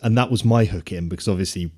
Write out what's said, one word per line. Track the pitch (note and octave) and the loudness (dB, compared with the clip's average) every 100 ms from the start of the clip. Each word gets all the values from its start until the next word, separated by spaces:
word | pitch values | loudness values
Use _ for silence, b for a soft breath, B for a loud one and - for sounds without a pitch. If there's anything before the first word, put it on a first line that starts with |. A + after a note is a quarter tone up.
And | A#2 A#2 | 2 2
that | B2 | 2
was | B2 | 0
my | A2+ A#2 A2 | 2 4 2
hook | F2+ - | 0 -6
in, | F2+ E2+ | -6 -6
because | F2 - | -4 -2
obviously | F#2 F#2+ F#2 E2+ | -2 -2 -4 -8